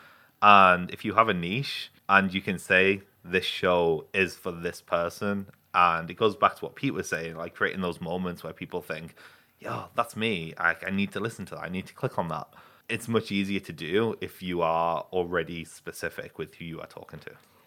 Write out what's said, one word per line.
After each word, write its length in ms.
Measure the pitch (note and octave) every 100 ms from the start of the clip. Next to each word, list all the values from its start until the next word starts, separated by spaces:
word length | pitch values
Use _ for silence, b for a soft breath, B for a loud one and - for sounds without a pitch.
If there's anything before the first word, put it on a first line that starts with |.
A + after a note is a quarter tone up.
| B B B _
And 480 | G#2 G2+ F#2+ F2+ F2+
if 120 | -
you 120 | A2 G2+
have 120 | A2+
a 60 |
niche 580 | F#2 E2+ A#2 C#3 - - _ -
and 240 | G2 F#2+
you 80 | F#2+
can 180 | G#2+ F2
say, 420 | - F#2 F#2+ G2+ - _
"This 220 | E2+ F2+ -
show 600 | - F#2 F2+ E2 D#2 -
is 220 | G2 F2+ -
for 160 | F#2
this 280 | E2+ E2+ -
person," 680 | - E2+ E2+ - G#2 G2+ G2 _ _
and 380 | F#2 F2 E2 E2+
it 20 |
goes 220 | F2+ A2 -
back 200 | G2 -
to 80 | -
what 100 | -
Pete 180 | C3+
was 160 | F2 -
saying, 260 | D#2+ E2 E2
like, 200 | F2 -
creating 260 | G2+ F#2+
those 180 | F2+ E2+
moments 440 | E2+ F2+ F#2 E2+
where 100 | D#2+
people 280 | - F2 F2
think, 320 | - D#2+ E2 - B B B _
"Yo, 260 | - A2+ - -
that's 200 | A#2 G#2+
me. 380 | A2+ F2+ D#2+ -
I, 160 | E2+ E2 F#2
I 60 |
need 200 | G2 G2
to 60 | G2+
listen 260 | A2+ - F#2
to 80 | D#2
that. 80 |
I 60 | E2
need 180 | F#2 -
to 80 | -
click 240 | C3 -
on 80 | E2+
that." 200 | D2+ - B B B -
It's 200 | A2+ A#2
much 240 | A2+ -
easier 280 | G2+ G2 F#2+
to 120 | -
do 420 | D#2 D#2+ G2+ A2+ -
if 220 | F#2 -
you 180 | F#2 F2
are 460 | E2 E2 E2 D#2+ -
already 540 | F#2 F2 F2 E2 E2+ D#2+
specific 720 | - E2+ - E2 - - -
with 160 | D#2 -
who 100 | E2+
you 140 | D#2+
are 40 | -
talking 320 | - - D2+
to. 100 | - - b b